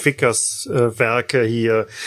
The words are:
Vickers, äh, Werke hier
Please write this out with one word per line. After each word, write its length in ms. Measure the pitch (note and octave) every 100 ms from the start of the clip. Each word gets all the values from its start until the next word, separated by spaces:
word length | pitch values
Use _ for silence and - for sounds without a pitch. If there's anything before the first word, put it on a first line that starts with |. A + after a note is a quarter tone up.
Vickers, 640 | C#3+ C3+ B2+ A2 - - C4+
äh, 240 | C#3+ A#2+ A2+
Werke 460 | A#2 A#2+ A#2 C3
hier 420 | A2+ A#2 A2+ A2 G#2+ -